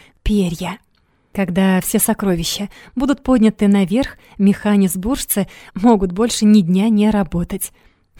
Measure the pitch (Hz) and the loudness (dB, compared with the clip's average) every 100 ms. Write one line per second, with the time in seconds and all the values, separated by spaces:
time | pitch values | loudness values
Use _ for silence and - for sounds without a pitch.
0 | _ _ - 208 180 165 180 202 _ _ | _ _ -2 0 0 -4 -10 -12 _ _
1 | _ _ _ - 185 180 190 185 - 214 | _ _ _ -6 -2 0 2 0 0 -2
2 | - 214 196 175 - - 202 - - - | -2 -2 -2 -2 -4 -8 -10 -14 -12 -4
3 | 269 277 - 254 214 - 202 202 180 220 | -2 -2 0 2 2 2 2 2 2 -2
4 | 277 - _ - 196 196 208 202 190 185 | -4 -10 _ 0 0 2 0 2 2 -2
5 | 202 277 - 208 185 - - - 233 214 | -4 -6 -4 -4 -4 -8 -16 0 2 4
6 | 185 175 233 - 208 214 170 185 220 214 | 0 -2 -4 0 4 4 4 0 2 2
7 | 214 214 196 170 170 196 - _ _ _ | 2 0 -2 -4 -6 -8 -12 _ _ _
8 | _ | _